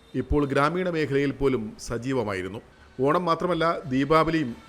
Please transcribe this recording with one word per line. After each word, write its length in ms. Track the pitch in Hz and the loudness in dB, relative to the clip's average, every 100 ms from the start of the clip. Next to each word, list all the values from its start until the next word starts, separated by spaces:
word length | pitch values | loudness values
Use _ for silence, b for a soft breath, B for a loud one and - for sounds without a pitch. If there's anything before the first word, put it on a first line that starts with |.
| - 131 | -10 -6
ഇപ്പോൾ 200 | 120 147 147 | 0 0 2
ഗ്രാമീണ 360 | 131 147 175 180 165 | 2 2 0 -2 -2
മേഖലയിൽ 360 | 147 139 143 135 | 0 0 0 0
പോലും 240 | 139 127 107 - - | 0 0 -4 -10 -8
സജീവമായിരുന്നു. 720 | 117 120 135 104 98 92 104 - b b - 131 | -6 -2 -2 0 -2 -6 -10 -14 b b -2 0
ഓണം 180 | 165 175 | 2 2
മാത്രമല്ല, 360 | 165 175 170 165 175 156 | 0 0 0 0 0 -2
ദീപാവലിയും 580 | 127 139 160 156 165 135 117 | -2 4 4 4 0 -2 -6